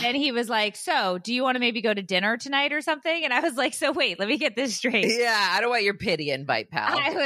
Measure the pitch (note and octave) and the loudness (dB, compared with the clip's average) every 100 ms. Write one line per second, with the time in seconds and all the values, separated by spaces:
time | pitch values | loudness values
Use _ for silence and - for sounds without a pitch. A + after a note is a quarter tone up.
0 | A#3+ C4+ D4 A#3 A3+ A3 G#3+ - - C#4+ | 0 0 0 0 0 0 0 -2 -2 0
1 | F#3+ F3+ G#3 B3 C4 B3+ A#3+ A3+ G#3+ G3+ | 2 -2 -2 0 2 2 0 0 0 -2
2 | F#3+ F#3 G#3 A#3 C4+ C#4 C#4+ D4+ D#4 D4+ | 0 0 2 -2 0 0 0 -2 -2 -2
3 | D#4+ E4 D#4 D4+ E4 B3 B3+ - C#4+ D4+ | -2 -2 0 0 0 0 -2 0 -2 0
4 | B3 E3+ G3+ C#4 D4 A3+ C4+ F#3+ B3 A3+ | 0 0 -2 0 0 -2 -4 -2 0 2
5 | - A3+ A#3+ G#3+ F#3+ F#3+ A#3+ A#3+ G3+ G3 | 0 2 2 2 2 2 2 2 0 0
6 | G#3+ D#3+ D3 C3+ C#3+ A2+ G#2+ D#3+ G#2+ D4+ | -2 -2 0 -2 0 -2 0 -2 0 0
7 | C#4+ F#4+ | 0 0